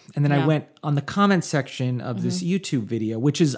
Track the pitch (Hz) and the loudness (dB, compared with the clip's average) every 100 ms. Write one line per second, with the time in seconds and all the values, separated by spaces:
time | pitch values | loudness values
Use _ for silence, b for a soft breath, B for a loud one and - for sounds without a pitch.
0 | B 147 147 143 151 151 - _ 156 143 | B -2 2 4 4 2 -2 _ -2 -2
1 | 143 196 202 180 - 147 127 - 127 123 | -2 0 4 4 2 -2 -4 -4 -4 -2
2 | 127 120 120 180 175 190 - 131 104 113 | -4 -4 -2 -2 -2 -2 -2 -4 -2 -4
3 | 110 113 143 143 156 | -2 0 0 4 2